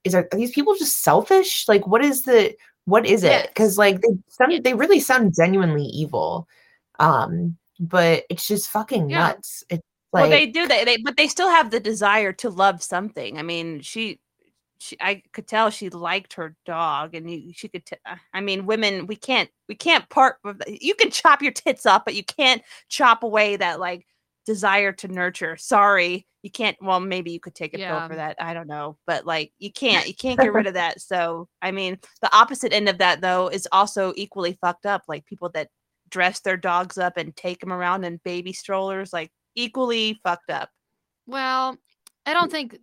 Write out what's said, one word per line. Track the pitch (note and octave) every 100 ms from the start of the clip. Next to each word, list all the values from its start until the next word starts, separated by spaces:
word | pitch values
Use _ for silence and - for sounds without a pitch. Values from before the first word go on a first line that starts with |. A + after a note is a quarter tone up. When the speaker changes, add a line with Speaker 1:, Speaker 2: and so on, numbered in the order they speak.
Speaker 1:
is, | F#3+
are | F3+ F3
these | F#3+ B3
people | C4+ D4 G4
just | D#4+ -
selfish? | - D#3 - F#4+ F#4+ - -
Like, | G#3 F#3+
what | A3
is | C#4+ C4
the, | - A#3+ G3 - _ _ -
what | G#3 G#3+
is | G#3
it? | F3 C#4 -
Speaker 2:
Yes. |
Speaker 1:
'Cause, | - G#3+ G3
like, | G3+ F#3+
they | A3+ F#3 -
sound, | - C4
Speaker 2:
Yes. | E4
Speaker 1:
they | A#3+
really | A#3+ D#4 F#4+
sound | - B3+ G#3+ E3
genuinely | E3+ F#3+ F3 D3+
evil. | C#3+ - D3+ A2 D#2 E3+ E3 _ _ _ _ -
Um, | D#3 E3 E3 E3+ F3 E3 _ -
but | E3+ F#3 E3+ E3 -
it's | F3 -
just | G#3 -
fucking | G#3+ G#3+ A#3+ D3+
Speaker 3:
Yeah. | C#3 E3+
Speaker 1:
nuts. | - - - -
It's | E3+ - _ _ F#3
Speaker 2:
Well, | -
they | D4 D4+
Speaker 1:
like |
Speaker 2:
do. | C#4+ F4
They, | A#3+
they, | A#3 A#3
but | A#3+ C4
they | D4+
still | - F#4
have | E4+ A#3+
the | A3+
desire | G#3 G#3+ G3+ G#3+ G3+
to | F#3 A#3+
love | F3+ G3 F3+
something. | - F3+ G3+ - A#2 D3+
I |
mean, | D#3+ E3+ E3 D#3
she, | E3 A3 A3 - _ _ _ _ _ _
she, | - -
I | F#3 G3+ _
could | - G#3
tell | A3 A3
she | G#3+ F#3+
liked | E3+ E3+ F#3+ F#3+
her | - D#3+ D#3+ -
dog, | E3 E3 C#3+ D#3
and | E3 E3
you, | E3+ E3+
she | E3+ A3
could | F3+ -
t-, | - -
uh, | F3+ _
I | F#3
mean, | G3+ F#3+ F#3+
women, | A3 G#3+ G3 F#3
we | G#3+
can't, | - B3+ F3+ _ -
we | G#3
can't | - E4 -
part | - C4 -
with, | G3+ G3+ -
you | G#3+ C#4 G#4+
can | G#4+
chop | - E4 C#4+
your | C#4+
tits | - - C4 A3+
off, | G3
but | - G3+
you |
can't | G3 - C4+ A#3+ - - _
chop | - C4+ A3+
away | A#3 G#3+ G#3 G3+
that, | F#3 D#3+
like, | F3+ F3+ _ _ _ _ -
desire | G#3+ G3+ G3 G3+
to | F#3+ G3
nurture. | F#3 F3+ F3+ E3 E3
Sorry, | - G#3+ G3+ G3+ F3 F3+ - _
you | G3+
can't. | - A3 -
Well, | F#3+ F#3
maybe | F#3 F#3 E3+
you | E3+
could | - -
take | D#3+
a | F3
pill | F#3+ D#3+
Speaker 3:
Yeah. | E3
Speaker 2:
for | D#3+
that. | D#3 -
I | E3
don't | E3 D#3+
know, | D3 D3 D3+ -
but, | D#3 -
like, | D#3+ D3 _
you | G3+
can't, | - C4 F#3+ -
you |
can't | - C4 B3+
get | B3+
rid | G#3+ G3
of |
Speaker 1:
<laughs> | F#3
Speaker 2:
that. | E3+ -
So, | - F#3 E3+ E3 F3 _
I | F#3
mean, | F#3+ F#3+ F#3+ - _
the | A3+ -
opposite | A#3+ C4+ B3+
end | G#3 G3+
of | F3+
that, | F#3 D#3
though, | F#3 F3+ F#3
is | F#3+ -
also | F#3+ G#3 - F#3+ -
equally | G3+ - F3+ F#3
fucked | F3 F3 G3+
up. | G3 -
Like, | D3+ -
people | G3 F3
that | E3 D3+ _ _ _ _
dress | F#3 F3+ -
their | G3 F#3
dogs | F#3 F3 F#3 -
up | F3+ F3
and | D#3+ -
take | F3+ F3+
'em | F#3+
around | F3+ F3+ F#3+
in | F3+ E3+
baby | - F3 F3+
strollers, | F#3 - G3 F#3+ F#3+ F#3+
like, | E3+ E3 _ _ -
equally | A#3+ C4 B3+ A#3 A3 G#3+
fucked | F#3 F3 -
up. | D3+ - _ _ _ _ _ -
Speaker 3:
Well, | C4 C4 C4 C4 C4 _ _ _ _ -
I |
don't | D#4+ E4+
think | D#4 B3+ G#3